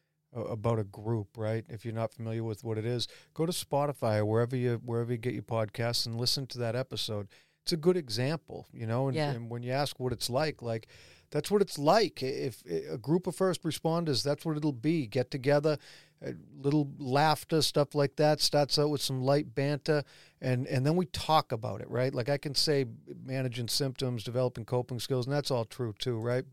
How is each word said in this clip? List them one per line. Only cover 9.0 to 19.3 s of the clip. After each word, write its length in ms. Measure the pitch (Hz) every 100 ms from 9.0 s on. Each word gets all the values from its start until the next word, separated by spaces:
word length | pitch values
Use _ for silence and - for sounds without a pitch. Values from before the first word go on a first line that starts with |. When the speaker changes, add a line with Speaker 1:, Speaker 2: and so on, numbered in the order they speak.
| 135
Speaker 1:
and, 80 | 135
Speaker 2:
Yeah. 160 | 147
Speaker 1:
and 180 | 120 117
when 140 | 120
you 80 | 123
ask 260 | 131 143 -
what 120 | 127
it's 180 | 120 -
like, 320 | 123 156 139
like, 260 | 120 113 - - - - _
that's 180 | 147 -
what 120 | 202
it's 180 | 196 -
like. 420 | 143 202 190 -
I-, 40 | 131
if, 360 | 127 143 - -
I-, 240 | 82 110
a 40 | 113
group 280 | 120 175 180
of 80 | 170
first 260 | 190 175
responders, 580 | 165 - 165 165 170 127
that's 240 | 143 143 165
what 120 | 151
it'll 140 | 151
be. 340 | 127 147 170 120
Get 240 | 127 123
together, 460 | 143 127 147 151 147 - - - _
a 100 | 139 123 - 143
little 300 | 139 151 143 139
laughter, 640 | 139 131 156 151 - 160
stuff 320 | 131 - 143 147
like 200 | 139 -
that. 220 | 151 151
Starts 380 | - 147 143 -
out 120 | 147
with 100 | 143
some 200 | - 131
light 300 | 127